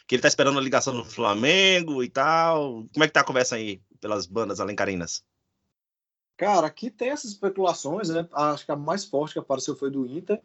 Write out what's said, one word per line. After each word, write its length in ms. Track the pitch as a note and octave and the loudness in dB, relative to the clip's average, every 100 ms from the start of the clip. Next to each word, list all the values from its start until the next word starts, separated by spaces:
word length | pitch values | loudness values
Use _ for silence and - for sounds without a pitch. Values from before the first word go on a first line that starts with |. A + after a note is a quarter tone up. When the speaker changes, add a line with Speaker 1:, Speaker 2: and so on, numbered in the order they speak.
| - | -2
Speaker 1:
que 100 | F3 | 4
ele 60 | |
tá 60 | D3+ | 4
esperando 320 | - C#3 C#3 | 4 4 2
a 20 | |
ligação 320 | C3 B2 C3+ | 2 0 0
do 120 | B2 A2 | -4 -6
Flamengo 1000 | - A2 G2+ C3+ F#3+ F#3+ F3+ E3 C3+ | -2 0 2 4 4 4 4 0 -2
e 60 | B2 | -2
tal. 760 | C3+ D3 E3 E3 D#3 C#3+ A2+ A2+ | 0 2 4 4 2 -2 -8 -6
Como 120 | D3 D#3 | 2 4
é 20 | |
que 60 | |
tá 80 | D3+ | 4
a 40 | C#3+ | 4
conversa 300 | C3 B2 A#2 | 2 0 -2
aí 260 | G#2+ F#2 _ _ | -6 -8 _ _
pelas 240 | G#2 G#2 F2 | -4 -4 -4
bandas 340 | G#2+ G2+ F#2+ | -4 -4 -4
alencarinas? 640 | G2 G2+ G2 F#2 E2 - _ _ _ _ _ _ _ _ _ _ _ - | -4 -2 -2 -4 -6 -10 _ _ _ _ _ _ _ _ _ _ _ -4
Speaker 2:
Cara, 320 | G3 F#3+ D#3 | 2 4 2
aqui 220 | - A#3+ | -2 -10
tem 200 | - B3 | -6 -4
essas 220 | D4 A#3 | -6 -8
especulações, 800 | G3+ G3 G3 F3+ - C#3 F#3+ F3+ | -4 -4 0 0 0 -4 -4 -4
né? 180 | E3 E3+ | -4 -4
Acho 320 | C#3+ D3+ C#3+ - | 0 0 0 -4
que 60 | |
a 40 | D3 | -6
mais 300 | D3 G3+ - | -4 -4 -4
forte 280 | C#3 D3 | -4 -4
que 60 | D#3+ | -6
apareceu 360 | - C3+ - C#3 | -4 -4 -4 -6
foi 140 | C#3 | -4
do 160 | C#3 B2 | -4 -6
Inter, 360 | C#3+ - G#3 | -6 -4 -6